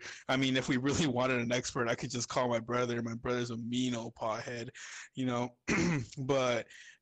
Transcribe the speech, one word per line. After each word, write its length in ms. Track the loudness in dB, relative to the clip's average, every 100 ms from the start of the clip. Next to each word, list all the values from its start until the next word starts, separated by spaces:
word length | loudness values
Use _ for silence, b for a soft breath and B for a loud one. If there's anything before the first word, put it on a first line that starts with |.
| B B 0
I 80 | 2
mean, 220 | 4 2
if 100 | 2
we 80 | 2
really 320 | 2 4 2
<laughs> 0 |
wanted 320 | 2 2 2
an 140 | 2
expert, 340 | 0 0 0 0
I 80 | 0
could 160 | -2
just 160 | -4 -2
call 220 | 0 2
my 100 | 2
brother. 420 | 0 0 2 0
My 140 | -2 -4
brother's 360 | -2 0 0
a 60 | -4
mean 380 | -2 0 0 -2
old 200 | -6 -6
pothead, 540 | -4 -4 -4 -8 -8 B B B B -4
you 100 | 0
know. 300 | 0 -2 -4 -2
<clears throat> 360 | 2 2 2 -2 -4
But, 500 | 0 4 4 2 -2 B B B